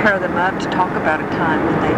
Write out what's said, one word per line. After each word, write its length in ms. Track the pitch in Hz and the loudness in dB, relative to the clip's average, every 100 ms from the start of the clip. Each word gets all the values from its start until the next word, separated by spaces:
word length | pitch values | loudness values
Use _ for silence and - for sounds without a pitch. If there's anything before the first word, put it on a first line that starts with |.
pair 160 | 214 196 | 2 2
them 160 | 180 175 | 0 0
up, 200 | 185 185 | 0 -2
to 60 | - | -4
talk 200 | 185 180 - | 0 0 0
about 240 | 165 156 | 0 0
a 80 | 156 165 | -2 -2
time 300 | 160 156 165 | 0 0 2
when 140 | 156 | 0
they 120 | 156 | 2